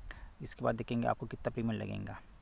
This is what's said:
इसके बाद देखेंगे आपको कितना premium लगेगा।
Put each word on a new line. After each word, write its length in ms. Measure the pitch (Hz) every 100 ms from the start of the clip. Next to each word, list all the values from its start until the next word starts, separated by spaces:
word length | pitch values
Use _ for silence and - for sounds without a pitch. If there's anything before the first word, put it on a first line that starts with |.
| - - - -
इसके 240 | 131 - 123
बाद 100 | 117
देखेंगे 320 | - 117 117
आपको 180 | 110 113
कितना 260 | - 123
premium 280 | 120 113 104
लगेगा। 380 | 104 101 101 - - -